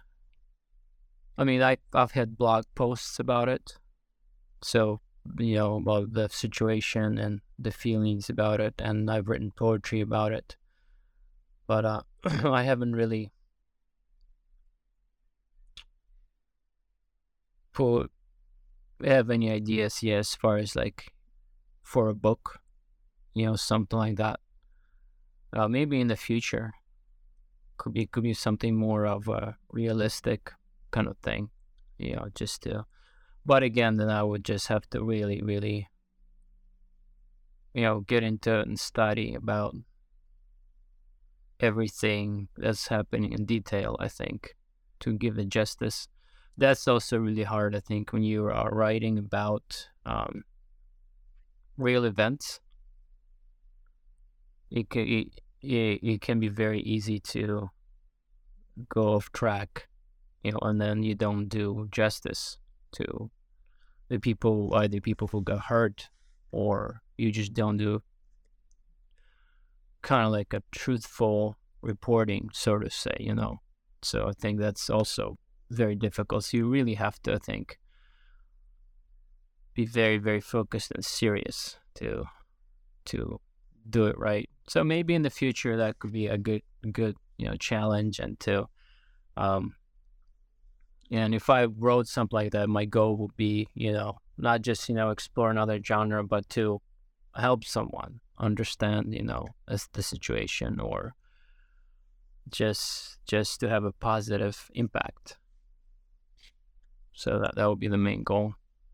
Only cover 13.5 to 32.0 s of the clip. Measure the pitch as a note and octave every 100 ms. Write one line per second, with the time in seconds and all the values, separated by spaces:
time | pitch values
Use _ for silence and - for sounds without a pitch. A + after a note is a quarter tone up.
13.5 | _ _ _ _ _ _ _ - _ _
14.5 | _ _ _ _ _ _ _ _ _ _
15.5 | _ - - - _ _ - _ _ _
16.5 | _ _ _ _ _ _ _ _ _ _
17.5 | _ _ - B2+ A#2+ - _ _ _ _
18.5 | - - - - - C3 C3+ A#2 A#2 A2
19.5 | G#2+ G#2+ A2 G#2 - A2+ G#2 G#2+ - A2+
20.5 | G#2 G#2+ - A2+ - - - _ - -
21.5 | _ _ - - C3 A2 G#2 G#2+ A2+ -
22.5 | - _ _ _ _ _ _ - A2 A2
23.5 | A2 - A2 G2+ A2+ A2 G#2 G#2+ - _
24.5 | _ _ _ _ - - _ _ _ -
25.5 | A2 A2 B2+ D3 C3+ A#2+ A2+ - A#2 -
26.5 | A#2 A2+ - _ _ _ - - - -
27.5 | _ - - A#2 A2+ G#2+ A#2+ A#2 G#2+ A2+
28.5 | G#2+ A#2 A2 A2 G#2+ G#2 G2+ G#2+ G#2+ G#2+
29.5 | - - A#2+ A2+ A2 G#2+ - A#2+ A2 -
30.5 | - _ - - A#2 - - - A2 G#2
31.5 | - - - - -